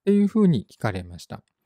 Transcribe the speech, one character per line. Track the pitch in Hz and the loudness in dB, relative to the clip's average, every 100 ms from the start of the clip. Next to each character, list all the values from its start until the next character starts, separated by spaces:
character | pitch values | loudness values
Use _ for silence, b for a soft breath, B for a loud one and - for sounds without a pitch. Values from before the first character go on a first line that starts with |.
| - | 0
っ | |
て | |
い | 202 | 2
う | 202 | 2
ふ | 220 | 2
う | 196 | 2
に | 131 - | 2 -2
聞 | - | -6
か | 113 | -6
れ | 92 | -6
ま | 87 87 | -10 -16
し | - | -16
た。 | 104 _ _ | -18 _ _